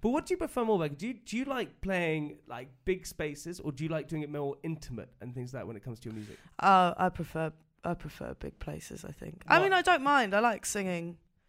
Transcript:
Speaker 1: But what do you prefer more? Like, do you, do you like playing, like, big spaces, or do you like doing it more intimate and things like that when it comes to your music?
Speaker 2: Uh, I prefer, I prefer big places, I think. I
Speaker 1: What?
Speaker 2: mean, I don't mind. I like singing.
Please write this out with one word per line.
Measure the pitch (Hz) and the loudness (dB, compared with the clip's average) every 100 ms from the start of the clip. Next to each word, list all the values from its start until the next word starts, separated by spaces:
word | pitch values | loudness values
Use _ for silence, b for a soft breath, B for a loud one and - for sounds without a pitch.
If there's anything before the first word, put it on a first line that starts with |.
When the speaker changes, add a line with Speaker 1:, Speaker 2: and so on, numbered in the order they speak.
Speaker 1:
But | 220 | 0
what | 277 330 | 0 0
do | 359 | -2
you | |
prefer | 320 - | -2 0
more? | 226 208 | 2 2
Like, | 156 143 | 0 -4
do | 208 | -6
you, | 254 | -8
do | - 220 | -6 -4
you | 269 | -2
like | 262 190 - | -2 -4 -6
playing, | 190 185 170 156 147 - - | -2 0 2 0 -2 -8 -12
like, | - 143 - - | -12 -12 -6 -2
big | 185 - | -2 -4
spaces, | - 156 147 170 175 | -6 -6 -6 -10 -8
or | - | -8
do | 131 | -4
you | 156 | -4
like | 156 147 | -4 -4
doing | 160 | -4
it | 147 | -4
more | 147 143 139 | -4 -4 -4
intimate | 165 156 - 117 - _ | -6 -8 -8 -10 -12 _
and | 113 | -12
things | 127 123 | -10 -8
like | 127 | -8
that | 95 | -10
when | 113 | -10
it | |
comes | 120 113 | -10 -10
to | 120 | -10
your | 110 | -10
music? | 107 - B - | -10 -14 B 2
Speaker 2:
Uh, | 190 190 180 - | 6 8 6 4
I | 185 | 0
prefer, | 180 165 165 160 156 _ _ | 0 -6 -4 -4 -6 _ _
I | 170 170 | -6 -6
prefer | 156 - - - | -8 -10 -10 -8
big | 69 - | -12 -10
places, | - 156 - - - | -10 -10 -12 -14 -12
I | |
think. | - - - - | -12 -14 -14 4
I | 320 | 6
Speaker 1:
What? | |
Speaker 2:
mean, | 392 | 8
I | 381 | 4
don't | 370 339 | 6 4
mind. | 269 285 220 202 | 6 4 4 4
I | |
like | 233 214 - | 4 2 -2
singing. | 208 190 175 170 170 _ _ | -2 -2 -2 -4 -10 _ _